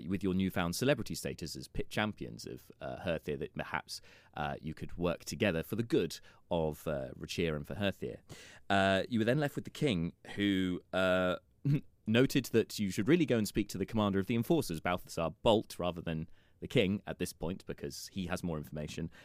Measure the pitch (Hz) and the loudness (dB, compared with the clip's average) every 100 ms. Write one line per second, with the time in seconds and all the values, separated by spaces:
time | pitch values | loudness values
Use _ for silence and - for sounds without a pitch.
0 | 71 98 95 92 95 95 87 85 127 113 | -2 0 2 2 2 2 -2 2 2 2
1 | - 82 71 - 82 67 - - - 113 | -2 -6 -6 -6 -8 -10 -8 -6 -4 -2
2 | 107 - 62 57 - 65 - - 69 62 | -2 -4 -10 -10 -12 -12 -14 -12 -10 -6
3 | 90 80 - 71 76 - - 76 - - | -2 -2 -2 -4 -4 -6 -4 -6 -6 -12
4 | - - - - 73 69 78 - 101 - | -14 -20 -14 -6 -4 -4 -8 -8 -8 -2
5 | 87 - - 110 104 80 - 107 117 143 | 0 -2 -6 0 2 2 -2 -4 0 0
6 | 85 - - - _ 85 78 78 80 71 | 0 -4 -16 -20 _ 0 0 -2 -4 -4
7 | 65 - 80 - 85 76 78 73 101 - | -6 -10 -6 -2 0 -2 -6 -2 -2 -2
8 | 65 - - - - - - 98 98 95 | -8 -8 -14 -18 -18 -14 0 4 6 4
9 | - 113 110 143 143 - - - 147 90 | 2 2 4 2 0 -4 -8 -2 2 2
10 | 82 - - 101 101 95 92 87 - 92 | 0 -4 -10 0 2 4 2 -2 -2 2
11 | 92 92 90 87 - _ 143 151 - _ | 4 4 4 0 -6 _ 0 0 -2 _
12 | - 117 135 143 117 113 - - 98 101 | 2 4 6 2 4 2 2 0 0 0
13 | 107 175 135 117 101 117 101 95 98 107 | 4 4 4 2 2 -2 -4 -4 -2 2
14 | 101 95 92 117 - 165 - 80 90 90 | 2 2 2 0 2 2 2 -2 -2 -2
15 | - - 82 - 120 107 - - 87 85 | -4 -4 -4 2 6 6 4 -2 -2 -2
16 | 82 80 80 - _ _ 78 127 95 101 | -4 -4 -6 -12 _ _ 0 2 4 0
17 | - - 90 - 80 95 - - 73 - | -4 -6 -6 -4 -6 -6 -8 -8 -8 -8
18 | - 98 85 90 87 78 71 76 76 - | -10 -6 -4 -4 -2 -4 -6 -8 -8 -6
19 | 82 - | -8 -10